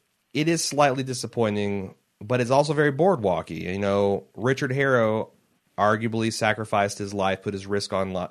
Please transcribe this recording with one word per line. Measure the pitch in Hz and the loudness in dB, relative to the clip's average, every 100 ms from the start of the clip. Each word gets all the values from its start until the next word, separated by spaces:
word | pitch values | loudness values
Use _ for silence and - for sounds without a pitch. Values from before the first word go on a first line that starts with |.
| _ _ _ | _ _ _
it | 135 156 | -2 0
is | 165 | 0
slightly | - 139 143 135 | -2 2 4 4
disappointing, | 131 127 107 - 110 104 101 101 92 - _ _ | -4 -6 -6 0 0 2 0 -2 -6 -14 _ _
but | 104 123 | -4 -2
it's | 117 | 2
also | 135 147 | 2 2
very | 151 147 | 2 0
boardwalky. | 135 180 165 101 85 85 82 | 2 2 2 0 0 -4 -8
You | 87 95 | -6 -2
know, | 101 101 101 98 - - | 0 2 2 0 -6 -4
Richard | 113 135 143 | -2 0 -2
Harrow | 131 139 127 113 110 - _ _ _ _ - | 0 2 4 2 0 -4 _ _ _ _ 0
arguably | 104 110 113 113 110 | 2 2 0 -2 -2
sacrificed | 110 110 107 110 107 101 - | 0 -2 -2 -2 0 0 -2
his | 101 | -8
life, | 101 95 95 | -2 -2 -2
put | 104 | -4
his | 98 98 | -8 -4
risk | 101 98 | -4 -2
on | 98 95 | -2 -2
li-, | 92 90 | -4 -6